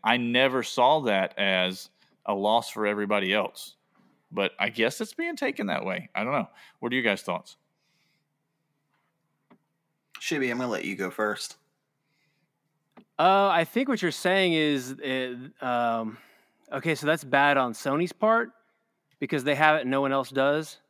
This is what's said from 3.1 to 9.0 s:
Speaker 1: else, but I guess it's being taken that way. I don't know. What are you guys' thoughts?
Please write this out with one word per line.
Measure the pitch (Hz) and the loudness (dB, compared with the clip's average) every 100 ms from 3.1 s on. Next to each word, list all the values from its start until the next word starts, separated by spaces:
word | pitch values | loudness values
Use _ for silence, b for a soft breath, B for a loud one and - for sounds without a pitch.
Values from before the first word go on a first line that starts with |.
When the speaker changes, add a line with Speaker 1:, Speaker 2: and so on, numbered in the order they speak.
| 104 95 | 0 2
Speaker 1:
else, | 104 98 - - - _ _ _ _ _ | 0 -2 -6 -18 -20 _ _ _ _ _
but | 90 95 - | -2 -2 -2
I | 101 | -4
guess | 107 113 - | 0 0 -2
it's | 226 | -8
being | - 339 | -8 -8
taken | 330 277 - 208 | -4 -6 -4 -4
that | 71 | -4
way. | 95 92 - | -4 -8 -8
I | - | -6
don't | 113 | -4
know. | 139 - - B B | -4 -4 -10 B B
What | 120 | -6
are | 127 | -2
you | |
guys' | 117 98 | 0 0
thoughts? | - 87 - - _ _ _ _ _ _ _ _ _ _ _ _ _ _ | -2 -6 -8 -20 _ _ _ _ _ _ _ _ _ _ _ _ _ _